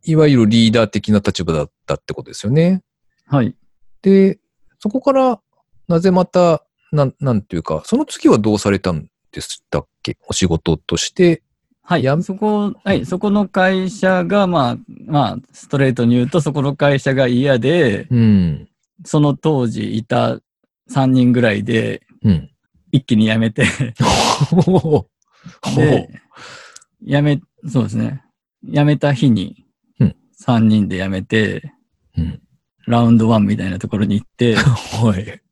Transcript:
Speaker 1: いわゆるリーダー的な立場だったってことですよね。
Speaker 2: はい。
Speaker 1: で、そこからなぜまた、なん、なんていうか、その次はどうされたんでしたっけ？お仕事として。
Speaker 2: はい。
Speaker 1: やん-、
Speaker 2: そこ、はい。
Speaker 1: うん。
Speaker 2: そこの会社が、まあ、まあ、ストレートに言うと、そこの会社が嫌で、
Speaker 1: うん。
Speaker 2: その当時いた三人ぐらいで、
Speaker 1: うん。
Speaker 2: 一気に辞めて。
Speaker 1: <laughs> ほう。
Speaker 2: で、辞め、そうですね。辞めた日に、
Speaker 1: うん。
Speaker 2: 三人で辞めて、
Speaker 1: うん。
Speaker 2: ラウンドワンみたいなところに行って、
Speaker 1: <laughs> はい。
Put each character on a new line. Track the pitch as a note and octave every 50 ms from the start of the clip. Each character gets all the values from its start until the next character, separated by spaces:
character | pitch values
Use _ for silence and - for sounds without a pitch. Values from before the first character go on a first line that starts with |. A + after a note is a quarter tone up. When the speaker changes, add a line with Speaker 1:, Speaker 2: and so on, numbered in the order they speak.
| _
Speaker 1:
い | - D#3+
わ | D#3 D#3
ゆ | D3+ C#3
る | B2 A2+
リ | G#2 A2 A#2 A#2 A2+
ー | A2
ダ | A#2+ A2+
ー |
的 | G#2 - G#2 - -
な | G#2+ G2+
立 | - - F#2 - F2+
場 | D#2+ D#2+
だ | D#2 D2
っ | - _ _ _
た | - D2
っ | - _
て | - -
こ | - C2
と | -
で | -
す | - -
よ | G#2
ね。 | C3 D#3 E3 F3 F#3+ F#3 _ _ _ _ _ _ _ _ _
Speaker 2:
は | _ C#3 C#3+
い。 | A#2 G2+ - _ _ _ _ _ _ - - _
Speaker 1:
で、 | - F#3+ G3 G3 F#3+ F#3+ F3+ _ _ _ _ _ _ _ _ _
そ | - G#3+
こ | - C4
か | - C#4+ C4+
ら | C4+ C4 B3+ A#3+ - _ _ _ _ _ _ _ - -
な | - F3 E3
ぜ | E3+ G3
ま | F3+ F#3 F3+
た、 | - - F3+ F3+ E3+ D#3+ D3 _ _ _ _ _ _
な | - D3 C#3+
ん、 | C3 - _
な | D3 C3+ A#2+
ん | G#2
て | - _ -
い | E2
う | -
か、 | - D#2+ D#2 -
そ | - -
の | C4 D4+
次 | - - - -
は | D#4 G3
ど | A2 G#2 A2 G#2
う | G2
さ | - -
れ | G2+ F#2+
た | - F#2
ん | E2+ D2+ D2+ - _ _ _ _
で | - -
し | - - - - _ _
た | - D2
っ | - _ _ _ _
け？ | - - _ _
お | - -
仕 | - -
事 | F2 E2 E2 _ - -
と | - _ - -
し | E2 - -
て。 | _ - F#3 F3 E3 - _ _ _ _ _ _ _ _ _
Speaker 2:
は | - F3+
い。 | D#3+ B2
Speaker 1:
や | C3 C#3+
ん-、 | D#3+ F3+
Speaker 2:
そ | - F#3+
こ、 | F#3+ G#3+ G#3+ G#3+ G#3 G#3 G#3 - _ _
は | G3 G3
い。 | -
Speaker 1:
う | -
ん。 |
Speaker 2:
そ | D3 F#3 F3+
こ | G3 G#3
の | G3+ G#3 G3+
会 | F#3 _ G3 F#3 F#3 F#3+ F#3 F#3+ F#3
社 | F3 - - F#3 F#3 F3+ F3+
が、 | E3+ G3 G#3 G3
ま | F3+ F3 D#3+ C3 A#2+
あ、 | A#2+ - - - - - -
ま | - D#3 D3 C3+ G#2 F#2+
あ、 | B2 - _ _
ス | - - _
ト | -
レ | C#3 C#3 C3
ー | B2+
ト | - A#2+
に | A#2 A#2+
言 | B2 B2
う | A#2+
と、 | - F3
そ | D3 D#3
こ | C#3 D3 C3
の | C#3+ C#3
会 | - D3 C#3+ C#3+ E3+
社 | - C#3+ C3+
が | C3 C3+
嫌 | B2 B2 B2 C3+ C#3+ C3+ A#2+
で、 | A2+ C3 E3 F3 D#3 A#2+ G2+ G#2 - -
Speaker 1:
う | B2 A#2+
ん。 | A#2 A2 G#2 G2 F2+ E2+ D2 C#2+ - _ _ _ _ _ _ _ E3+
Speaker 2:
そ | - - D#3
の | D3 D3 C#3
当 | C#3 - D#3+ D#3 C3+ B2
時 | A2+ A2 A#2 G#2+ G#2 G#2+
い | A2+ A2+
た | _ B2 B2 A#2 A#2 B2 - _ _ _ _ _ _ _ _ _
三 | _ B3+ C#3 C3+ C3
人 | C3 C3 B2 B2
ぐ | B2 B2
ら | A#2+ A2+ G2+
い | G#2 G2+
で、 | A#2 A#2 A2+ A2+ A2 G#2+ - _ _ _ _ -
Speaker 1:
う | G#2+
ん。 | F#2 D#2 C#2 - _ _ _ _ _ _ _ _
Speaker 2:
一 | - C3+ -
気 | - A2+
に | G#2+ A2
辞 | A2 A2
め | A2+ A2+ A#2
て。 | A2 - C3
Speaker 1:
<laughs> | - - - C3 A#2+ A2+ - A#2 - - - - - - - D3 - - F#3 E3
ほ | - F#3 F3+ - D#3+ D3+ A#2 - _ _ _ _ _ _ _ _ F3 - _ - - -
う。 |
Speaker 2:
で、 | - - D3+ C3 G2+ E2+ - - - _ _ _ - - - - - - - - - _ _ _ _ -
辞 | - C3+ C#3+
め、 | D3 D3+ D3 - - _ _ _ - D#3
そ | - C3+
う | A2
で | G#2+
す | G#2
ね。 | A2+ A2+ A2+ C#3 C3+ _ _ _ _ _ _ _ _ -
辞 | - - D3 D3
め | D3 D3
た | C#3 - C#3+ C#3
日 | A#2+ - C#3
に、 | A2+ F#2+ F2+ - - _ _ _ _ _ _ _ _ _
Speaker 1:
う | B2
ん。 | E2 - _ _ _
Speaker 2:
三 | _ _ - - B2 A2+ A2
人 | A2 G#2+ G#2+ G2+
で | F2+ F#2
辞 | F2+ F#2+
め | F#2+ G2 F#2+
て、 | G2 - - A2 G#2+ F#2+ F#2+ G2 - - _ _ _ _ _ _ _ _ _
Speaker 1:
う | -
ん。 | E2 E2 - - _ _ _ _ _ _ _ _ _
Speaker 2:
ラ | - A#2+ A#2
ウ | A#2 A#2
ン | A#2 A2+
ド | A2+ A2
ワ | A2+
ン | A2 G#2
み | G2+ G#2
た | G#2 G#2
い | F#2+
な | F#2
と | F#2+ - G#2
こ | - G2+
ろ | G2+
に | G2 G2+
行 | G2+ -
っ |
て、 | _ _ _ A#2+ A#2+ A2
Speaker 1:
<laughs> |
は | - - C#3+ A#2+ G#2+ - - - G#2+ A2+ A2+ G2+
い。 | F2+ G#2+ - - - _ _